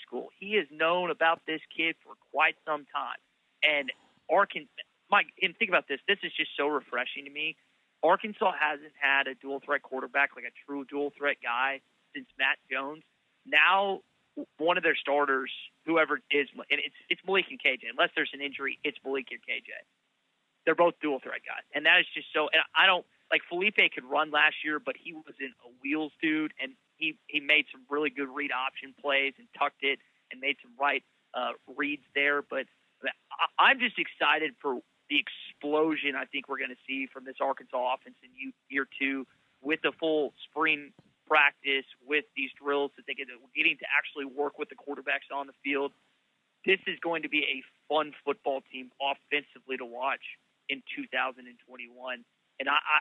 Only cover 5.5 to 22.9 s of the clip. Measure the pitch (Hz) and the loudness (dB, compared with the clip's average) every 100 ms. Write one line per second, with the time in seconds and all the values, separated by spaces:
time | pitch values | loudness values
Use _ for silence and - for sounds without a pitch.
5.5 | 170 220 170 - 139 - 202 175 - 151 | -2 0 2 0 -2 0 0 -2 -4 -4
6.5 | - 143 147 - 120 127 143 139 143 156 | -2 0 0 -2 -4 -4 -8 -12 -8 -8
7.5 | 156 _ _ _ _ 156 190 220 208 196 | -8 _ _ _ _ 4 4 2 -2 0
8.5 | 180 151 147 151 - 139 139 135 131 135 | 2 0 -2 -10 -2 2 2 2 -4 -8
9.5 | 139 - 143 - 131 131 139 139 131 120 | -8 -2 -2 -2 -8 -2 0 0 -2 -14
10.5 | - - 143 135 143 143 - 143 139 123 | -16 -10 -10 -6 -4 -4 -2 -4 -2 -4
11.5 | 120 135 135 - _ _ 143 127 - 135 | -2 -2 -2 -10 _ _ -16 -14 -2 0
12.5 | 143 _ 131 139 156 - _ _ _ 131 | 0 _ -6 -6 -8 -16 _ _ _ 0
13.5 | 147 160 190 202 190 - _ _ - - | 6 6 6 4 0 -6 _ _ -12 -12
14.5 | - 160 180 165 143 - 143 143 135 131 | -2 2 4 4 2 2 2 4 2 -2
15.5 | - - - - 165 151 143 - 147 131 | -8 -14 -10 0 2 4 0 0 0 0
16.5 | 127 - 147 147 - - - - 190 175 | -6 -4 -2 -2 -12 -8 -6 0 0 0
17.5 | 131 143 127 117 127 170 - 143 139 143 | -2 0 0 -4 0 0 2 -4 -4 -8
18.5 | 135 135 - 151 139 131 135 127 120 - | -6 -6 -4 -6 -6 -4 -6 -6 -10 -8
19.5 | 120 113 110 - _ _ _ _ _ _ | -8 -8 -16 -18 _ _ _ _ _ _
20.5 | _ - 160 175 160 151 135 - 123 - | _ 0 6 4 4 -2 -2 -4 -10 -10
21.5 | - - 143 160 175 165 156 - 156 151 | -12 -8 0 6 6 6 -2 -4 0 2
22.5 | 160 147 160 185 | 2 2 4 6